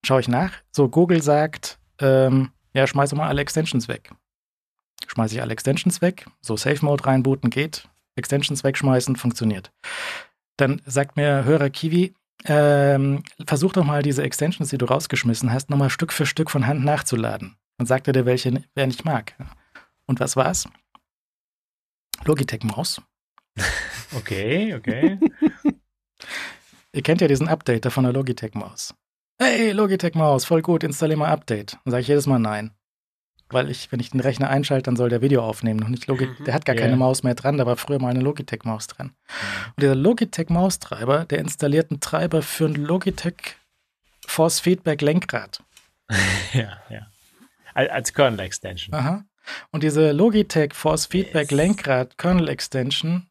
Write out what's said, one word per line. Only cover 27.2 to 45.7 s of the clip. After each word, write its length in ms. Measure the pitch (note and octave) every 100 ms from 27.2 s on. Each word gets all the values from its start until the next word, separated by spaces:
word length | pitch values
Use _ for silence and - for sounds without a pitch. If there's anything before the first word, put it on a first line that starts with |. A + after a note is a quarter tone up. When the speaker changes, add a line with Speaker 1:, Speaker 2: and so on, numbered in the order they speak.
Speaker 1:
ja 60 | D#3+
diesen 200 | C#3 D#3+
Updater 420 | D#3+ - A#2 B2
von 120 | C3+
der 100 | B2+
Logitech 400 | B2+ C3 A#2+ A2
Maus. 400 | G#2 G2+ - - - _ _ _ _
"Hey, 300 | B3+ A#3 A3+
Logitech 420 | G3+ G3+ F#3 F3
Maus, 320 | E3 D#3 C3+ -
voll 160 | E3
gut, 220 | D#3+ E3
installier 340 | D#3+ - D#3 D#3
mal 140 | D3+
Update." 480 | D#3 - G#2+ G2+ -
Dann 80 | -
sag 80 | A#2+
ich 60 | A#2+
jedes 200 | D3 C#3
Mal 100 | B2+
"Nein." 320 | A2 G#2 A2 _ _ _ _ _ _ _ _
Weil 200 | B2+ C#3
ich, 220 | C3+ -
wenn 80 | A#2+
ich 120 | A#2+
den 100 | C3
Rechner 280 | C3 B2 C#3
einschalte, 340 | C3+ C#3 C#3
dann 120 | C3+ B2
soll 140 | B2
der 120 | A#2+
Video 200 | C3+ C3
aufnehmen, 360 | A2+ A2 A2+ A2
noch 80 | A2
nicht 160 | B2 -
Logi-, 200 | C3 C3
Speaker 3:
Mhm. 180 | B2 C#3
Speaker 1:
der 80 |
hat 120 | C3+ -
gar 100 | A#2
Speaker 2:
Ja. 80 |
Speaker 1:
keine 120 | A#2+ B2+
Maus 280 | C3 C3+
mehr 100 | C3
dran, 240 | A#2+ C3+ C#3+
da 80 | B2
war 100 | A#2+
früher 220 | - C#3
mal 100 | B2+
eine 120 | B2+
Logitech 420 | C3 D3 - A2
Maus 220 | A2+ G#2+ -
dran. 200 | - C3
Speaker 2:
Mhm. 60 | _ _ - G3+ - A#2 -
Speaker 1:
Und 60 |
dieser 120 | C#3 C3+
Logitech 540 | E3 A#3+ A3+ - E3
Maustreiber, 760 | E3+ F#3 - - - A#2+ D3 E3
der 140 | C#3+
installiert 500 | D3 - C#3+ D3+ D#3+
einen 80 | D#3
Treiber 440 | - D#3 E3+ D#3+
für 240 | D#3 - D#3
ein 80 | D3
Logitech 800 | D3 F3+ F#3+ - F3 - - - _ _ _ _ _ _ -
Force 340 | - E3 -
Feedback 420 | F3 F3+ E3+ D3+
Lenkrad. 600 | D3 E3 - A#2 F#2+ - _